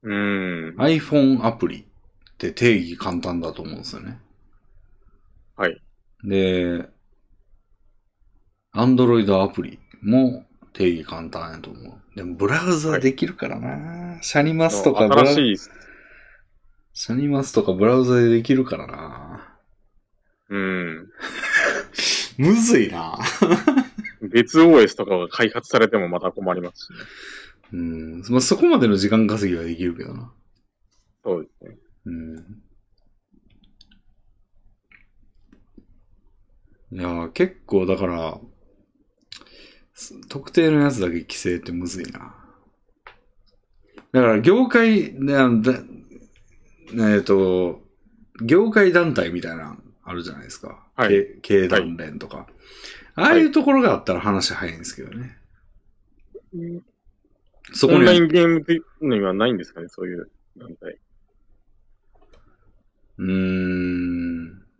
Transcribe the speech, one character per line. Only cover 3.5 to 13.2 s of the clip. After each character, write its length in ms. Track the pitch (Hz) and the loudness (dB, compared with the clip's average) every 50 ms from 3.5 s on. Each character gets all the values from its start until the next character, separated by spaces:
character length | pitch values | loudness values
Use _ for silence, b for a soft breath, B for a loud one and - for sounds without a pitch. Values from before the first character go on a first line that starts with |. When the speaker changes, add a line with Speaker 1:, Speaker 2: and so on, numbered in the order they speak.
Speaker 2:
と 100 | 76 - | -10 -10
思 80 | 82 80 | -14 -14
う 40 | 80 | -14
ん 20 | 78 | -14
で 60 | - | -14
す 100 | - - | -16 -16
よ 80 | - | -16
ね。 160 | - - - - _ _ _ _ _ _ _ _ _ _ _ - _ _ _ _ _ _ _ _ _ _ _ _ _ _ _ | -16 -16 -18 -18 _ _ _ _ _ _ _ _ _ _ _ -20 _ _ _ _ _ _ _ _ _ _ _ _ _ _ _
Speaker 1:
は 120 | - 101 87 | -4 -4 -4
い。 120 | - - _ - _ _ _ _ _ _ - | -4 -6 _ -20 _ _ _ _ _ _ -8
Speaker 2:
で、 640 | 101 98 95 95 92 92 90 90 87 87 85 - - _ _ _ _ _ _ _ _ _ _ _ _ _ _ _ _ _ _ _ _ _ _ _ _ _ _ _ _ _ _ _ _ _ _ _ _ _ | -2 0 0 0 0 0 0 -2 -4 -4 -6 -10 -14 _ _ _ _ _ _ _ _ _ _ _ _ _ _ _ _ _ _ _ _ _ _ _ _ _ _ _ _ _ _ _ _ _ _ _ _ _
Android 680 | 101 117 127 131 123 127 120 120 117 107 101 101 95 | 0 2 4 4 6 6 4 4 4 4 4 2 2
ア 60 | 98 98 | 2 0
プ 140 | - - | -2 -8
リ 160 | 87 - - - _ _ - _ | -10 -10 -12 -20 _ _ -20 _
も 420 | - 101 117 131 131 123 127 - - _ _ _ - _ | -2 2 4 4 4 2 0 -4 -14 _ _ _ -20 _
定 200 | _ - 98 90 | _ -2 0 0
義 120 | 87 80 76 - | 0 -2 -8 -12
簡 200 | 82 82 82 78 | -12 -12 -12 -12
単 240 | - 87 82 82 | -12 -12 -12 -12
や 60 | 80 80 | -14 -16
と 100 | 76 - | -18 -18
思 80 | 57 58 | -20 -20
う。 380 | 58 - - - _ _ _ | -20 -20 -20 -20 _ _ _
で 80 | 98 90 | -14 -12
も 100 | 87 85 | -12 -6
ブ 140 | 82 98 101 | -6 -4 -2
ラ 160 | 135 160 175 | -2 -2 0
ウ 80 | 180 | 0
ザ 260 | 175 156 151 160 156 151 | -2 0 0 -2 -2 0
で 160 | - 131 131 | 0 0 0
き 100 | - | 0